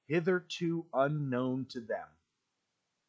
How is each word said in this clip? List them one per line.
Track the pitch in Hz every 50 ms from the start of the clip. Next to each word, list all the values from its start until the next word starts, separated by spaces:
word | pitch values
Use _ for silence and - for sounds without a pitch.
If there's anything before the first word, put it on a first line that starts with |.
| _
hitherto | - 147 175 160 190 185 180 180 - - - 175 165 170 165 165 - -
unknown | 131 135 143 151 151 143 135 123 123 127 127 127 135 131 -
to | - 127
them. | 113 110 107 95 82 - _ _ _ _ _ _ _ _ _ _ _ _ _ _ _ _ _ _ _